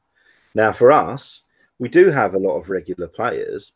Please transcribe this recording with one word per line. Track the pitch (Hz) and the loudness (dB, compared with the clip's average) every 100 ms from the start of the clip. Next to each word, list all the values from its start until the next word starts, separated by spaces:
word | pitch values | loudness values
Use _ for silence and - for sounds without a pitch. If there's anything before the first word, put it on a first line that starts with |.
| _ _ _ _ _ 107 | _ _ _ _ _ -2
Now, | 110 | -2
for | 104 120 | 4 4
us, | 147 85 127 - - _ _ _ - | 4 2 -8 -14 -18 _ _ _ -12
we | 123 | -2
do | 175 190 | 4 4
have | 143 107 | 4 0
a | 95 | 0
lot | 95 90 | -2 -4
of | 82 | -6
regular | 92 85 90 85 | -8 -8 -12 -12
players, | - 117 - - - - | -8 -6 -6 -8 -12 -12